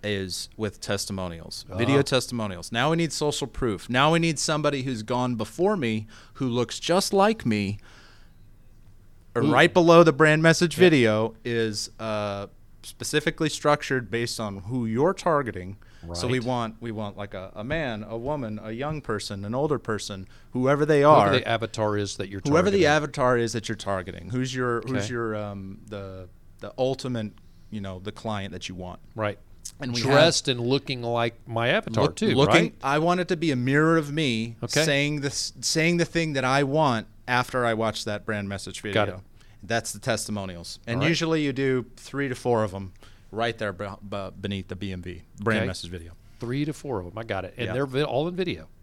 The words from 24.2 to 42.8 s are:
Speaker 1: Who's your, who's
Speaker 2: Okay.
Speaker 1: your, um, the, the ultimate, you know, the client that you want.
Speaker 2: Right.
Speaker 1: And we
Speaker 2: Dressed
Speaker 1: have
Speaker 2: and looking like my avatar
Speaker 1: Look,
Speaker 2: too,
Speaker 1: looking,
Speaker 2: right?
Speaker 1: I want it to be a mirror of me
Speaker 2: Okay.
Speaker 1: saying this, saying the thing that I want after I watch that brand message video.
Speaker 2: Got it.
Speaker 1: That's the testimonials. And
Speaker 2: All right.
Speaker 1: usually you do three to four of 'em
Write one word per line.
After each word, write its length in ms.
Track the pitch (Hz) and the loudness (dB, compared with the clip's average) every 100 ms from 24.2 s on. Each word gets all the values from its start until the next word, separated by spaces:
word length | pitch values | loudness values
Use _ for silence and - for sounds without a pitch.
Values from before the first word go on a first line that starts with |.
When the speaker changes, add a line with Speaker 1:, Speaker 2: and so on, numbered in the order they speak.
| 87 | -6
Speaker 1:
Who's 260 | 127 131 127 | -4 -4 -2
your, 260 | 127 117 | -2 -2
who's 200 | 123 127 | -2 -4
Speaker 2:
Okay. 100 | 117 | -2
Speaker 1:
your, 220 | 120 113 107 | -4 -4 -4
um, 440 | 104 101 95 98 110 | -6 -8 -12 -14 -14
the, 400 | 104 98 95 92 - - - | -12 -12 -14 -16 -20 -20 -16
the 100 | 156 - | -14 -2
ultimate, 560 | 131 135 131 120 107 - - - - | -2 -2 -4 -4 -6 -10 -20 -20 -14
you 100 | 110 | -10
know, 180 | 98 92 | -10 -10
the 140 | 98 | -12
client 400 | - 113 104 95 | -10 -8 -6 -6
that 160 | 90 - | -10 -12
you 60 | 92 | -12
want. 260 | 90 87 - 110 | -12 -14 -16 -6
Speaker 2:
Right. 220 | 107 101 - - - - | -6 -6 -16 -18 -18 -10
Speaker 1:
And 120 | 131 | -6
we 80 | 120 | -2
Speaker 2:
Dressed 440 | 113 143 165 - - | 4 6 6 4 -2
Speaker 1:
have 120 | 123 | -2
Speaker 2:
and 80 | 120 | 0
looking 340 | 135 - 127 | -2 -2 -6
like 320 | 117 117 117 - - | -2 0 -2 -4 -8
my 220 | 117 117 | -2 0
avatar 380 | 190 - 110 147 | 0 -2 0 0
Speaker 1:
Look, 100 | - | 0
Speaker 2:
too, 180 | 214 | 0
Speaker 1:
looking, 220 | 131 143 147 | 4 6 4
Speaker 2:
right? 200 | 170 - | 2 -2
Speaker 1:
I 180 | 135 147 | -2 0
want 200 | 165 180 | 2 0
it 80 | 175 | 0
to 80 | 175 | -2
be 160 | 160 | 0
a 40 | 127 | 0
mirror 400 | 123 143 160 165 | 2 4 4 4
of 120 | 147 | 0
me 420 | 147 151 113 117 117 | -2 0 0 -4 -8
Speaker 2:
Okay. 220 | - 147 156 | -2 2 2
Speaker 1:
saying 360 | 139 143 151 | 2 2 -2
this, 300 | 139 - - - | -4 -4 -8 -6
saying 380 | 123 160 160 175 | -2 2 2 2
the 80 | 165 | 0
thing 280 | 170 160 | -2 -2
that 120 | 135 127 | 0 0
I 180 | 135 | 2
want 440 | 143 147 151 113 - - - | 2 2 2 0 -4 -16 -2
after 380 | 123 123 127 120 | 0 0 0 0
I 80 | |
watch 320 | 110 113 104 110 | 0 0 -2 -6
that 200 | 104 98 | -6 -6
brand 220 | 107 98 | -6 -4
message 320 | 98 - - | -8 -10 -10
video. 260 | 107 104 104 | -2 0 0
Speaker 2:
Got 40 | |
it. 100 | 92 - - - - | -4 -18 -20 -20 -20
Speaker 1:
That's 300 | 95 117 110 | -4 -2 -2
the 80 | 104 | -8
testimonials. 800 | - 107 - 104 95 87 85 - - | -4 -4 -4 -6 -8 -12 -14 -14 -6
And 100 | 120 | -2
Speaker 2:
All 40 | |
right. 80 | 147 | 0
Speaker 1:
usually 320 | 156 165 160 | 0 0 0
you 80 | 147 | 0
do 360 | 127 135 127 113 - | 0 0 0 -4 -16
three 320 | - 135 139 | -10 -6 -4
to 60 | 123 | -2
four 280 | 123 117 | 0 2
of 100 | 107 | 0
'em 200 | 95 | -4